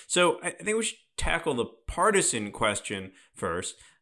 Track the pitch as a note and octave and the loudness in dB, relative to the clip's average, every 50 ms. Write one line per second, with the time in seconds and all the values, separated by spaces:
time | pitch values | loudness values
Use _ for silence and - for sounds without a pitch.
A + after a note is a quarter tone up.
0 | - - - F3+ F3+ E3+ - - - F3 - - E3+ G3+ G#3+ A3+ A3 - - - | -8 -2 2 4 4 4 4 0 -4 -8 -8 -6 -4 -2 0 0 0 -2 -6 -8
1 | _ _ - - - - E3 E3 - D#3+ C3+ A#2+ A2+ - - _ - - - - | _ _ -6 -4 0 0 0 0 0 -2 0 0 -2 -4 -4 _ -14 -8 -2 2
2 | - G#3+ G3+ F#3+ - - - A2+ G#2 G#2 - - A#2 G#2+ G2+ - - - G#2 G2 | 2 4 6 4 4 2 0 -2 -4 -4 -4 0 0 0 0 0 -4 -6 -6 -6
3 | F#2+ F#2 - - - _ _ - - F2+ E2+ F2+ F#2 - - _ - - _ _ | -8 -10 -14 -20 -20 _ _ -6 -4 -2 -2 -2 -4 -6 -10 _ -20 -20 _ _